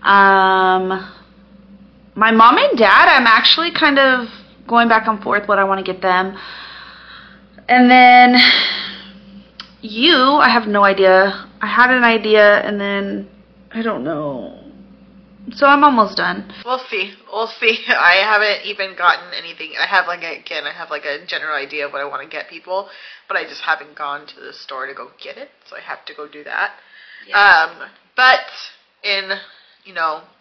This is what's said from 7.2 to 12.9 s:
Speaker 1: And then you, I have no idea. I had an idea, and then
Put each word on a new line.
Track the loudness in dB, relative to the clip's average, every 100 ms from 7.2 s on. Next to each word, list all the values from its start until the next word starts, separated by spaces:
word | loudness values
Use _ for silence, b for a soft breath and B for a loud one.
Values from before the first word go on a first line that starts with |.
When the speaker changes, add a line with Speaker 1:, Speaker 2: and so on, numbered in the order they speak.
| B B B -20 0
Speaker 1:
And | 4 6
then | 6 8 8 6 6 2 B B B B B B B B B -20 _ -20 _
you, | -14 -2 2 2 2
I | 4 2
have | 2 -2
no | 0
idea. | 2 4 4 4 2 -4 -16 -12
I | -6
had | 0 2
an | 2
idea, | 2 0 2 4 6 4
and | -2 -6
then | -6